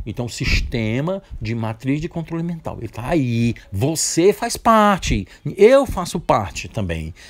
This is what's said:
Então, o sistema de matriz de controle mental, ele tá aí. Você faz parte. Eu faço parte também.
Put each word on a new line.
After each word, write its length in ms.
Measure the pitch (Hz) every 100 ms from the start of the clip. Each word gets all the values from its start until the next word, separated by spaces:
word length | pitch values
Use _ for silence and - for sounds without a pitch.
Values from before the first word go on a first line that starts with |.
| -
Então, 200 | - 120
o 40 |
sistema 960 | - 123 - - 120 110 120 160 190 - -
de 140 | 110 117
matriz 460 | 110 113 131 147
de 80 | 165
controle 340 | 170 160 165
mental, 320 | 170 165 - -
ele 120 | 113
tá 180 | - 127
aí. 480 | 170 123 117 117 110 -
Você 640 | 98 131 160 - - 185
faz 240 | 196 233 -
parte. 680 | 233 220 208 196 - 117 90 - 147 -
Eu 300 | 208 269 269
faço 340 | 196 175 185
parte 480 | - 135 92 - -
também. 460 | - 95 82 80 - -